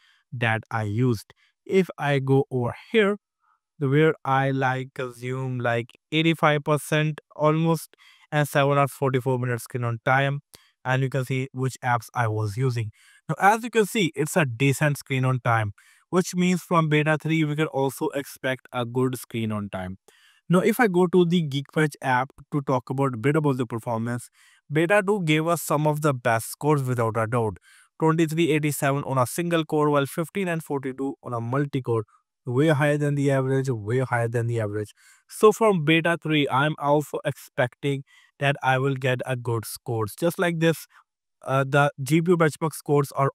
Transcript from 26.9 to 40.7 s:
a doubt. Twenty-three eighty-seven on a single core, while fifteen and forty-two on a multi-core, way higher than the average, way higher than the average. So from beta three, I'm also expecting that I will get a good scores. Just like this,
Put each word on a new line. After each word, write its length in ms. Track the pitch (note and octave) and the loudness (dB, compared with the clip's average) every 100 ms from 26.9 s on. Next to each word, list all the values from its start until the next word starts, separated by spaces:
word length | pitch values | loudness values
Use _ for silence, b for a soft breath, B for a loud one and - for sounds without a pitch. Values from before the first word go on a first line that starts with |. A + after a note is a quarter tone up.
| B2 A2+ A2+ | 0 0 0
a 100 | A2 | 0
doubt. 320 | B2 A2+ F2+ b b b - | 0 -2 -4 b b b -2
Twenty-three 520 | D#3+ D#3+ D#3+ D#3+ E3+ | 2 2 0 0 2
eighty-seven 520 | D#3 D3 C#3+ C#3+ C#3 B2+ | 2 0 0 0 0 -2
on 120 | C3 | 0
a 80 | A#2+ | 0
single 380 | - F3 E3+ | -2 -2 -2
core, 260 | D#3 D#3 D3+ | 0 0 2
while 180 | C#3+ C#3 | 2 0
fifteen 420 | - E3 G3+ F#3 | -4 -6 -6 -4
and 120 | E3 | -6
forty-two 540 | - C#3+ C3+ C3 C3+ - | -4 -6 -6 -6 -6 -6
on 100 | C3 | -8
a 60 | A#2+ | -6
multi-core, 640 | A#2 C3+ D3 C#3 B2 A2+ G#2+ b _ _ - | -2 -2 -2 -4 -2 -2 -4 b _ _ -4
way 240 | A#2+ D#3+ | 2 2
higher 280 | C#3+ D3 D3 | 4 2 2
than 180 | D3 C#3+ | 0 0
the 160 | C#3 | 2
average, 380 | C3+ C3 C3+ C3+ | 2 0 0 -2
way 300 | A#2 G2+ B2 | -4 -2 -2
higher 280 | B2+ A#2+ A#2 | -2 -2 -2
than 200 | A#2 A#2 | -2 -2
the 120 | A#2 | -2
average. 300 | G#2 G#2 G#2+ _ b b b | -4 -6 -8 _ b b b
So 240 | - A3 | 4 4
from 320 | G#3 A3 F#3+ D3 | 6 4 2 4
beta 320 | E3 E3 E3+ | 2 2 -2
three, 280 | D3+ D#3 C#3+ | 0 0 2
I'm 260 | B2+ D3 D#3 | 2 0 0
also 400 | C#3+ D3 C#3+ - | 0 0 0 -6
expecting 800 | D3+ - - - B2+ - D3 C#3 - b b _ | -6 -8 -8 -2 -2 -2 -4 -4 -8 b b _
that 180 | C#3 C#3 | -2 0
I 160 | B2+ C3 | 0 0
will 160 | C3+ C3+ | 0 -2
get 260 | C3 B2+ B2 | -2 -2 -4
a 120 | B2+ | -6
good 280 | A#2+ A#2 G#2 | -4 -4 -6
scores. 500 | - - A2+ G#2 - | -12 -6 -4 -4 -2
Just 200 | E3+ F3 | -4 0
like 200 | F3 E3 | -2 2
this, 280 | E3 | 2